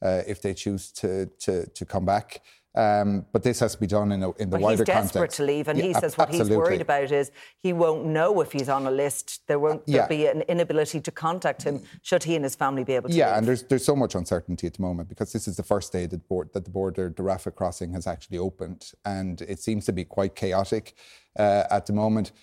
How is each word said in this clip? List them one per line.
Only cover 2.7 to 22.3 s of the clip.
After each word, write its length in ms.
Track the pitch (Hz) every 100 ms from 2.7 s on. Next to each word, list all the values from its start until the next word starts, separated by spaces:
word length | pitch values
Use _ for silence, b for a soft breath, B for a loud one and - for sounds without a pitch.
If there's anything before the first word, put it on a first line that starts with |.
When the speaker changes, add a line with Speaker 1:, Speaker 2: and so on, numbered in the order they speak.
| -
Speaker 1:
Um, 480 | 107 104 104 101 -
but 140 | 117
this 160 | 127 113
has 140 | 113
to 60 | -
be 60 | 101
done 240 | 104 104
in, 140 | 101
a, 60 | 92
in 180 | - 101
the 60 | 95
Speaker 2:
But 60 |
Speaker 1:
wider 200 | 104 110
Speaker 2:
he's 40 | 113
desperate 260 | 185 196
Speaker 1:
context. 240 | 196 170 -
Speaker 2:
to 80 |
leave, 240 | 143 143 151
and 100 | 147
Speaker 1:
Yeah, 60 |
Speaker 2:
he 100 | 185
Speaker 1:
ab-, 60 | 165
Speaker 2:
says 180 | 160 -
what 100 | 147
he's 120 | 170
Speaker 1:
absolutely. 160 | 107 107
Speaker 2:
worried 240 | 175 185
about 320 | 165 143 139
is 180 | 143 139 B B B
he 100 | 185
won't 320 | 170 165 156
know 360 | 160 156 170 208
if 100 | 151
he's 180 | 139 131
on 160 | 135
a 60 | 135
list. 560 | 135 143 - - - -
There 140 | 147
won't, 260 | 151 151 -
there'll 160 | 135
Speaker 1:
Yeah. 60 | 110
Speaker 2:
be 180 | 151 151
an 160 | 156 -
inability 520 | 175 170 156 147 156
to 100 | 147
contact 500 | - 160 180 165 135
him 220 | 147 143 - B
should 220 | - 175
he 100 | 160
and 80 | 165
his 140 | 135 -
family 260 | 139 139
be 120 | 127
able 160 | 127 120
to 40 |
Speaker 1:
Yeah, 140 | 165 123
Speaker 2:
leave. 80 | 104
Speaker 1:
and 100 | 113
there's, 160 | 127
there's 220 | - 131
so 100 | 143
much 220 | 143 113 95
uncertainty 500 | 87 90 87 87 85
at 80 |
the 80 | -
moment 260 | 90 87 87
because 240 | - 104
this 140 | 113 -
is 100 | 87
the 60 |
first 300 | 95 101 -
day 140 | 92 87
that, 200 | 87 -
board, 240 | 92 -
that 120 | 101
the 60 | 92
border, 440 | 95 95 90 92 82
the 60 |
Rafah 320 | 95 92 -
crossing, 380 | - 92 87 90
has 160 | 90 85
actually 300 | 82 - 90
opened, 520 | 92 90 87 90 - -
and 380 | 101 98 95 85
it 180 | - 98
seems 240 | - 107
to 80 | -
be 120 | 92
quite 300 | 87 - 98
chaotic, 600 | - 98 92 98 110 - - B B B -
uh, 240 | 104 101 -
at 160 | 104 -
the 60 |
moment. 400 | 104 107 107 98